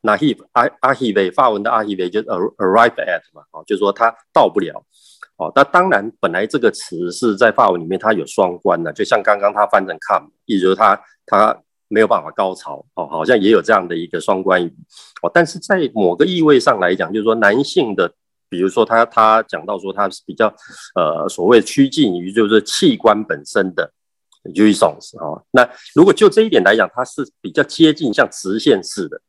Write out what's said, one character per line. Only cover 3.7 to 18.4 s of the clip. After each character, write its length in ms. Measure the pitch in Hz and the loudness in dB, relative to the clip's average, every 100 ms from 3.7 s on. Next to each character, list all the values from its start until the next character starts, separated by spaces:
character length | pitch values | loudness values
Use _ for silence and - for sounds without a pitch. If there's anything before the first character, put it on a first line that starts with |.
是 40 | 98 | -2
说 120 | 101 | -2
他 220 | - 117 - _ | 0 -2 -2 _
到 160 | - 107 | 2 2
不 120 | 101 | 0
了。 240 | 85 - _ _ _ _ - _ | -6 -10 _ _ _ _ -20 _
哦， 160 | 78 | -4
那 100 | - | 0
当 260 | 143 180 185 | 2 2 2
然， 200 | 110 107 _ | -2 -4 _
本 100 | 95 | -4
来 140 | 87 110 | -2 -4
这 120 | 143 | 0
个 120 | 117 | 0
词 400 | - - 82 87 | -2 -12 -8 -8
是 260 | - 120 95 | -2 -2 2
在 140 | 113 | 2
法 180 | 104 110 | 4 2
文 100 | 90 | 0
里 40 | |
面 140 | 82 92 | -4 -4
它 140 | 110 | -2
有 120 | 104 | -2
双 320 | 71 - 92 87 | -4 -2 -2 0
关 240 | 98 85 | -2 -2
的， 100 | 80 | -4
就 120 | 73 | -6
像 180 | 101 110 | -2 0
刚 160 | 98 101 | 2 0
刚 140 | 101 | 0
他 140 | 101 104 | 0 0
翻 200 | 104 95 | 0 -2
成 80 | 82 | -12
come， 300 | - 98 - _ - | -4 -4 -4 _ -6
意 100 | 101 | 0
思 60 | |
就 80 | 92 | 0
是 40 | |
他， 240 | 95 107 101 _ _ - | 2 2 2 _ _ -2
他 340 | 101 107 - _ _ _ | 2 2 0 _ _ _
没 120 | 107 | 0
有 60 | 107 | 2
办 160 | 101 | 0
法 80 | 78 | -2
高 240 | - 95 | -4 -4
潮， 300 | 92 - 69 _ | -4 -14 -16 _
哦， 120 | - 76 | -12 -8
好 180 | 78 | -4
像 140 | 82 120 | 0 2
也 120 | 98 | 4
有 100 | 107 | 2
这 100 | - | 4
样 160 | 107 90 | 0 0
的 80 | |
一 120 | 82 85 | -8 -6
个 120 | 85 | -6
双 240 | 92 95 | -2 -2
关 220 | 92 92 | 0 0
语。 80 | 85 - - - - - | -2 -10 -20 -20 -20 -10
哦， 80 | 87 | -2
但 100 | 170 | 0
是 140 | 170 180 | 0 -6
在 320 | - 190 139 | -4 -2 -2
某 220 | 113 92 87 | 0 -2 0
个 80 | |
意 160 | 165 180 | -2 2
味 180 | 151 135 | 4 4
上 200 | 143 110 | 2 0
来 140 | 90 | -2
讲， 180 | 92 85 | -2 -4
就 80 | 107 | -4
是 40 | |
说 100 | 107 | -2
男 280 | 110 101 113 | 0 2 2
性 320 | 139 185 123 | 0 -2 -2
的， 160 | 95 87 _ _ _ | -2 -4 _ _ _